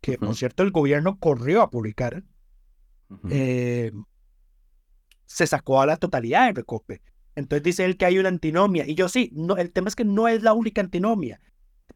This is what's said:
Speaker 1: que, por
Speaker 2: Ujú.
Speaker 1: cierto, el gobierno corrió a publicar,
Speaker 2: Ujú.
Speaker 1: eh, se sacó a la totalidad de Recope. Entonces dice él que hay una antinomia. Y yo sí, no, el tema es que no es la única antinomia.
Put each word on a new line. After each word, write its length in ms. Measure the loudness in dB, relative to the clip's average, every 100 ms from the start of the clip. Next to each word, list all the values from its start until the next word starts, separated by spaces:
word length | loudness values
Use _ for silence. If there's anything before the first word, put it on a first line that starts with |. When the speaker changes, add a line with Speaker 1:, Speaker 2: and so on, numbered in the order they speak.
Speaker 1:
que, 160 | -6 -4
por 120 | -4
Speaker 2:
Ujú. 60 | -2
Speaker 1:
cierto, 260 | -4 0
el 80 | 0
gobierno 460 | 2 2 2 0 0
corrió 420 | 0 0 2 2
a 80 | 2
publicar, 540 | 0 -6 -4 -6 -6 -16 _ _ _ _ _ _ _ _
Speaker 2:
Ujú. 180 | -14 -4
Speaker 1:
eh, 640 | -2 0 0 -2 -2 -4 -8 -18 _ _ _ _ _ _ _ _ _ _ _ _
se 220 | -2 0
sacó 340 | 0 2 2
a 40 | 4
la 120 | 2
totalidad 500 | -2 -4 0 2 2
de 60 |
Recope. 480 | 0 -8 -10 -10 -16 _ _ _ -12
Entonces 280 | -4 0
dice 200 | 0 0 -2
él 120 | 2
que 80 | 2
hay 140 | 2
una 100 | 2
antinomia. 580 | 0 -2 2 2 2 -2
Y 80 | -2
yo 140 | 0
sí, 220 | 0 -2
no, 240 | -4 -2 -2
el 140 | 0
tema 180 | -2 -4
es 60 | -2
que 100 | 0
no 220 | 2 2
es 120 | 4
la 120 | 4
única 260 | 2 0 -2
antinomia. 600 | -4 -2 0 -2 -4 -10 _ _ _ _ _